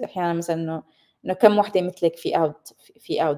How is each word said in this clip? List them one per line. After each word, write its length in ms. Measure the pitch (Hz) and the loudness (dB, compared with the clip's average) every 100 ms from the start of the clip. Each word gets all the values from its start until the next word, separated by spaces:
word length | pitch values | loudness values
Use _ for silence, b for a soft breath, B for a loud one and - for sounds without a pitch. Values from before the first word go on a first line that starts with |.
أحيانًا 280 | 240 185 175 | -10 -4 -4
مثلًا 240 | 170 170 165 | -2 -4 -4
إنه، 260 | 165 160 - _ _ _ | -4 -8 -12 _ _ _
إنه 100 | - | -8
كم 240 | 185 208 208 | 4 6 6
وحدة 240 | 202 190 | 2 0
مثلك 340 | 180 - 165 165 | -2 -2 -2 -2
في 160 | 160 | -4
out، 400 | 156 156 151 - - | 0 -2 -4 -16 -20
في، 140 | - _ | -20 _
في 200 | - 160 | -8 -4
out 160 | 165 | -2